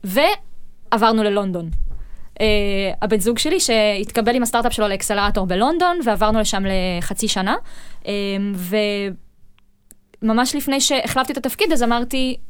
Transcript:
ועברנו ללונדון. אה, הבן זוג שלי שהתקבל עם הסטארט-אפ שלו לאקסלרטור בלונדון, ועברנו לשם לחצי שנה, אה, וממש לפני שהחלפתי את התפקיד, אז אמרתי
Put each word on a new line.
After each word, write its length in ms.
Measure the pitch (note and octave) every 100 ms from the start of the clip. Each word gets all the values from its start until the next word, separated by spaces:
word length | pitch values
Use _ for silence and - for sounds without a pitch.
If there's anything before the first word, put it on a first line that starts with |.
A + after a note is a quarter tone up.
ועברנו 1160 | G3 G3+ D#4+ G#4 - - - - - A3 A3 A3
ללונדון. 480 | G#3 G3+ G3 F3 E3 - - - - - - -
אה, 60 | G#3+ G#3 G3+ G3 G3 -
הבן 180 | G3 G#3+
זוג 180 | G3 A3+
שלי 220 | D4+ F#4
שהתקבל 720 | - A3+ G#3+ G3+ G3+ - A3+
עם 80 | B3
הסטארט-אפ 300 | A#3 A#3 A#3
שלו 160 | A3+ G#3
לאקסלרטור 580 | G3 - G3+ G3+ G3+ F#3+
בלונדון, 520 | F#3 B3 E4+ F4+ F4
ועברנו 360 | A#3 G3+ G#3+ A3
לשם 220 | G#3 G3 G3 F#3+ F#3 F3
לחצי 300 | E3+ G3 G#3+
שנה, 280 | G3 F#3+ D#4+ - - - - -
אה, 60 | G3+ G3+ G3 G3+ F#3+ F3+ G#3+ G#3 G3+ G3 F#3 - _ - - _ _ _ - _ -
וממש 320 | A3 A3 B3+
לפני 260 | D4 C#4+ C4+
שהחלפתי 520 | - C4+ - C4 B3+
את 40 | C4
התפקיד, 340 | B3 - G4+
אז 100 | B3+
אמרתי 540 | A#3 A#3 A#3+ C4+ B3+ -